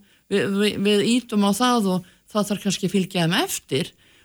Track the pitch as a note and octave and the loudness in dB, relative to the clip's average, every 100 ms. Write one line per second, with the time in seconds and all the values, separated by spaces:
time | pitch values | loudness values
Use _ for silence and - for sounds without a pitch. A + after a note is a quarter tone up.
0 | _ _ - G3 G3 G3 G#3 - G3+ G#3 | _ _ -4 -2 0 0 0 0 0 2
1 | G#3+ B3 - G#3 G3+ G3 B3 A#3+ G3 F#3 | 2 0 0 0 2 2 2 2 2 -2
2 | F#3 _ _ G#3+ G3+ G3+ G3+ F3 F3+ G3+ | -4 _ _ -4 -2 -2 -4 -2 -2 0
3 | F3+ F3+ E3 G3+ F#4+ - - B2+ - _ | -2 0 0 0 -2 -6 -4 -4 -4 _
4 | _ _ | _ _